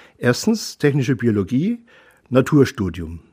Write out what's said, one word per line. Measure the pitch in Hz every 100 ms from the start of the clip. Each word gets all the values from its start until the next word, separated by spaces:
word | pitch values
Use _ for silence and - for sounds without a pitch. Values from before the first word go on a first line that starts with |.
| - _
Erstens, | 123 120 214 226 - -
technische | 147 139 127 127
Biologie, | 117 104 90 123 190 233 _ - _ _ -
Naturstudium. | 127 131 147 131 - 92 85 80 82 -